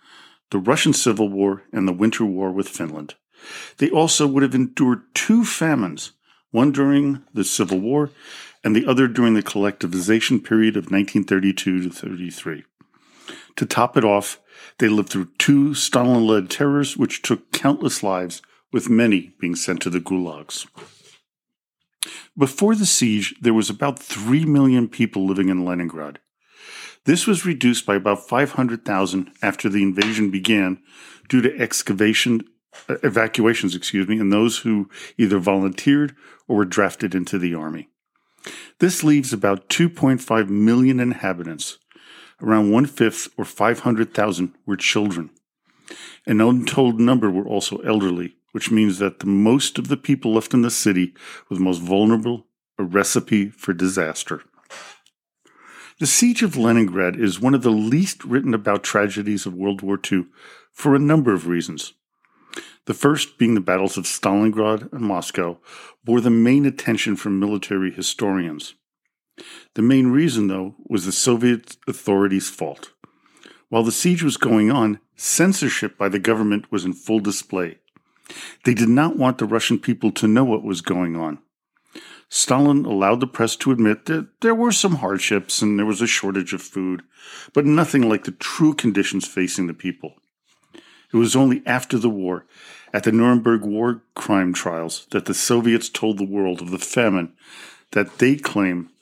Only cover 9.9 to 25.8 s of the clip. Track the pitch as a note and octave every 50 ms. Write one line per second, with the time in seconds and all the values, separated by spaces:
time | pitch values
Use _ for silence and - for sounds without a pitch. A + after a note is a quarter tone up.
9.9 | E2+ F#2 F2 F#2+ A2 A#2 - - C3+ G#2 - - A2+ A2 A2 A2 G2+ G#2 E2+ -
10.9 | G2 G2 G2+ G2 - G#2+ G2 - G2 F#2+ F#2+ G2 F#2+ - - G2 F#2 F#2 F2+ F2+
11.9 | E2+ - - - F#2+ F2 F2+ F2 E2+ - - E2+ D#2 D2 - _ _ _ _ _
12.9 | _ _ _ _ _ _ - - - - - - _ - - - - - A#2 A#2+
13.9 | - C#3+ A2 G#2+ G2+ G2+ G2+ - - - _ _ - - - - - - B2 A2
14.9 | G#2 G#2+ F#2+ - - G2 F2+ - _ - - - C#3+ C#3+ C#3 D3 D3 C#3 - -
15.9 | - B2+ B2 B2 B2 A#2+ A2+ A2 A2 G#2 F#2+ F#2 - - D3 C#3+ C#3+ C#3+ C#3+ C#3
16.9 | - - - - - - - - A#2+ - - _ - - - C#3 C#3+ - - B2
17.9 | - - - G2+ F#2+ F2+ F#2 F2+ - - - _ _ _ _ _ - A#2+ - -
18.9 | A#2 A2 A#2+ A2+ G2+ F2+ E2 - _ _ - E2+ E2+ D#2+ - - F2+ D#2 - F#2
19.9 | E2+ F2+ E2+ - F#2+ F#2 F2+ E2+ D2+ D2 D2+ - - - - - _ - - -
20.9 | _ _ _ _ _ _ _ _ _ _ _ _ _ _ _ _ _ _ _ _
21.9 | _ _ - - - - - - _ - C#3 C3+ - - G3+ G#3 A3+ G#3+ G3+ E3+
22.9 | - - B2+ A#2 G#2+ G#2 G2 - - - - A#2+ A2 A2 G#2 F#2+ G#2+ - C#3 C#3+
23.9 | C3 - - - - G#2 G2+ A2+ C3 D3+ E3 D#3 C#3+ C#3+ C#3 C3 B2+ B2 A#2+ A2+
24.9 | - - A#2 G#2+ - G2+ F#2+ F#2+ F#2+ F#2+ F#2+ F#2+ F#2+ F#2 F2+ F2+ F2+ F2